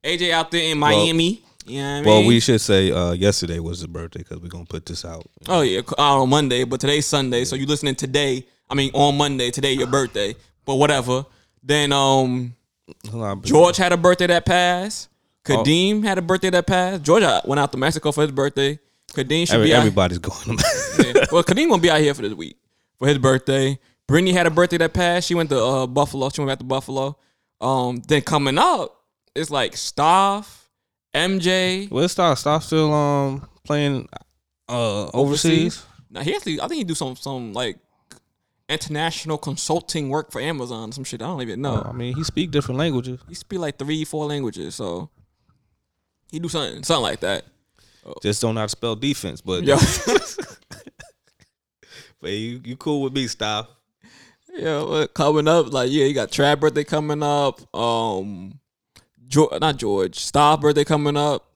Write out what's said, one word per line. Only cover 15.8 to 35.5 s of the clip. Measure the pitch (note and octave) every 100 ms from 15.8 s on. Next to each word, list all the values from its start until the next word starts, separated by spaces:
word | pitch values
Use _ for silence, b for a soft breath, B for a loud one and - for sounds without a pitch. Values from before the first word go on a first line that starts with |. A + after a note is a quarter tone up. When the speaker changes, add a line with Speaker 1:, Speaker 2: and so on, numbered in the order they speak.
| F#3+ G#3+
Speaker 1:
had | G#3 F#3
a |
birthday | E3+ F#3 F#3+
that | F3+ F3
passed. | F#3 F3+ F#3+
George, | C#3+ G3
uh, | F3 G2+ -
went | C#3+
out | C#3+
to | C3
Mexico | C#3 D#3 D3+
for | D3
his | D3+
birthday. | C3+ C#3 C#3+ C#3 D3+ _ _ -
Kadeem | - B2+ D#3 E3+
should | A#2
Speaker 2:
Every-, | A2
Speaker 1:
be |
out | A#2+
Speaker 2:
everybody's | A2 F#2+ F2+ F2
going | - - - -
to | E5 C5 C#5 D5
<laughs> | B2 -
Speaker 1:
Yeah. | -
Well, | E3+
Kadeem | E3 F#3+ E4
gonna | F#3+
be | E3+
out | D#3
here | D3+
for | B2+
this | G#2
week | G#2+ D#2+ - _ _ _ _
for | C3+
his | C#3+
birthday. | C3 C3 - C3+ C3+ C3+ _ _ -
Brittany | D3 F#3
had | F3+ E3+
a |
birthday | D#3 F3 F3
that | E3
passed. | F#3 F3 F3 F3
She | F3
went | D#3
to, | C3
uh, | A#2 C3+ B2+
Buffalo. | C3 C#3+ C#3 C3+
She | D3
went | C#3
back | C3+
to | B2+
Buffalo. | C3 C3 C3+ C3+ D3 _ _ _ _
Um, | B2+ C3+ B2 A#2+ -
then | D3+
coming | - D#3 C#3 D3
up, | E4+ D4+ D3+ _ _ _ _ C#3
it's | D#3
like | C#3+ A2 -
Staff, | - - D#3 F#3 G3 G3+ G#3 - _ _ _ _ _ C#3+
M | F3+ F#3+
J. | E3+ F#3 F#3 F#3 G3+
Speaker 2:
Where's | F3 F3
Staff? | - F3 C3+
Staff | D3+ D#3
still, | - D#3+ D#3
um, | D3+ C#3+ C#3+ C#3 C3+ - _
playing, | - D3 C#3+ C3+ - - _ _ _ _ -
uh, | B2 A2+ G#2 F#2+
overseas? | B2
Speaker 1:
Overseas? | C#3 D3 E3